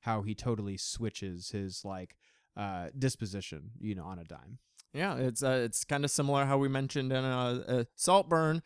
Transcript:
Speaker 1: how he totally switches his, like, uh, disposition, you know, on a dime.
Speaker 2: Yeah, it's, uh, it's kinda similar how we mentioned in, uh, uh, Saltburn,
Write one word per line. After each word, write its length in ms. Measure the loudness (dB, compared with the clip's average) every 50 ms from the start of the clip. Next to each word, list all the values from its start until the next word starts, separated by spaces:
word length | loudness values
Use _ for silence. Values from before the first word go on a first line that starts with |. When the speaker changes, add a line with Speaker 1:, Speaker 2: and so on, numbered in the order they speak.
Speaker 1:
how 180 | -2 -2 0 0
he 120 | -2 -2 -4
totally 420 | -2 -2 -2 -2 0 -2 -4 -4
switches 720 | -6 -6 -6 -6 -4 -4 -4 -4 -6 -6 -8 -8 -8 -8 -6
his, 320 | -6 -4 -4 -6 -6 -8 -8
like, 320 | -8 -8 -8 -8 -12 -14 _ _ _ _ _ _ _ _
uh, 320 | -6 -4 -4 -4 -4 -6 -6 -2 0
disposition, 720 | 0 0 0 -2 -4 -6 -6 -6 -8 -8 -10 -12 -12 -14 -12 -8
you 140 | -6 -6 -4
know, 100 | -6 -6
on 140 | -8 -10 -12
a 60 | -12
dime. 340 | -14 -16 -16 -16 -18 -18 -20 _ _ _ -20 -20 _
Speaker 2:
Yeah, 260 | -6 -4 -2 -2 0 0
it's, 260 | 0 0 0 0 2
uh, 160 | 2 2 2
it's 220 | 2 0 0 -2 -2
kinda 240 | 0 0 0 2 2
similar 360 | 2 2 2 4 4 4 4
how 120 | 4 4 4
we 80 | 4 4
mentioned 440 | 2 2 0 0 0 0 0 2
in, 120 | 2 2 2
uh, 380 | 2 2 2 2 2 0 0 0 2
uh, 160 | 2 2 2 0 _
Saltburn, 680 | 0 4 6 6 6 6 6 4 6 6 4 4 2 -2